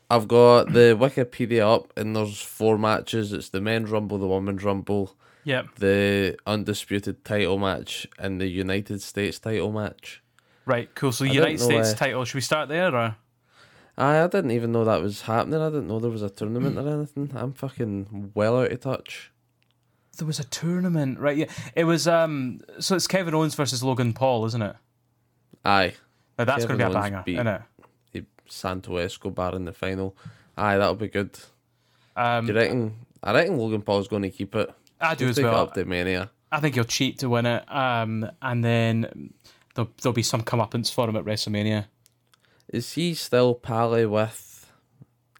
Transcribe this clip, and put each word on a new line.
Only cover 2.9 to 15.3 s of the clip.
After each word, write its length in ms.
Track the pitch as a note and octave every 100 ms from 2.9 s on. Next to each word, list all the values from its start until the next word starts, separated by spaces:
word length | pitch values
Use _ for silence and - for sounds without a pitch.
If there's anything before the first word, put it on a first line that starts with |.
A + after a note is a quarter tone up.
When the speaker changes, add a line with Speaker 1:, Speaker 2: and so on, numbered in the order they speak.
| G#2+ - A2+ G#2
Speaker 1:
It's 160 | G2 -
the 100 | F#2+
Men's 300 | G#2 A2+ A2
Rumble, 280 | G#2+ G#2 G2+
the 80 | G2
Women's 380 | F#2+ G2 G2
Rumble, 520 | G2+ G2 F#2 G2+ G2 - _ _
Speaker 2:
Yep. 320 | D3 B2+ A2 -
Speaker 1:
the 600 | G2 G2 G2+ G2+ F#2+ -
Undisputed 800 | - G#2+ G2 G#2 - G2+ G2+ F#2+
title 340 | - G#2+ F2+ G2
match, 500 | G2 D#2+ G#1+ - - -
and 220 | F#2+ F#2+
the 80 | F#2+
United 520 | F2+ F#2 G2 G#2+ G2+
States 380 | - - G2+ -
title 320 | A2+ A2 F#2+
match. 520 | G#2+ G#2 - - - _ _ _ _ -
Speaker 2:
Right, 260 | A#2+ A#2 -
cool. 160 | C#3
So 100 | A#2
the 60 | C3+
Speaker 1:
I 40 |
Speaker 2:
United 240 | C3+ D3+ D#3
Speaker 1:
don't 80 | A#2+
know, 120 | A#2
Speaker 2:
States 100 | A2
Speaker 1:
uh, 100 | A2
Speaker 2:
title, 200 | C#3 B2+
should 100 | A#2+
we 60 | C3+
start 280 | A#2 D#3 C3+
there, 240 | D#3+ F#3
or? 220 | B2+ A#2 G#2+ _ _ _ _ - _ _ -
Speaker 1:
Aye, 280 | C3+ D#3
I 20 | F3
didn't 220 | G3+ D#3
even 200 | A#2 A#2
know 120 | A#2
that 180 | A2 G2
was 200 | F#2+ G2+
happening. 380 | -